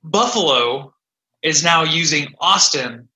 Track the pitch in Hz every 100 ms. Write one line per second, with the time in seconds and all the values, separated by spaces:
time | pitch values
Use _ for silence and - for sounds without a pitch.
0 | 160 196 240 226 165 127 120 135 139 _
1 | _ _ _ _ 156 156 170 165 160 160
2 | 160 151 143 - 170 190 - 147 123 117
3 | -